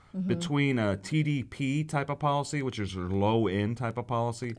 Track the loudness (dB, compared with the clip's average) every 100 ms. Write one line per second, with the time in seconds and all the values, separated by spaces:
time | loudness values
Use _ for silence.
0 | -12 -6 -2 0 0 2 2 2 2 0
1 | 0 0 2 0 -2 -4 -2 0 0 -2
2 | -2 -2 0 0 0 -2 -2 -2 -4 -2
3 | -2 2 4 4 4 2 0 0 -4 -4
4 | -4 -2 -2 -4 -8